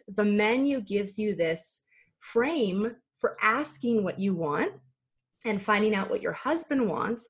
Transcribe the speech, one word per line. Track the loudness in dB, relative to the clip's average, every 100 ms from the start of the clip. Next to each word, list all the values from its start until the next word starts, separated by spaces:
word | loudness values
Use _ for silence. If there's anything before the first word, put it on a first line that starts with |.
| -6
The | 0 2
menu | 4 4 2 2 0
gives | -2 -2 -2 -2
you | -2 0
this | 0 -2 -6 -12 -16 _ _ _
frame | -4 0 0 2 0 0 -2 -4 _ _
for | -2 2
asking | 2 2 -2 -4 0 2
what | 0 0
you | 0 0
want | 0 0 -2 -4 _ _ _ _ _ _ -4
and | -2
finding | 2 2 4 2
out | 0
what | -2
your | -2
husband | -4 -2 -2 0 0 2
wants | 0 -2 -4 -4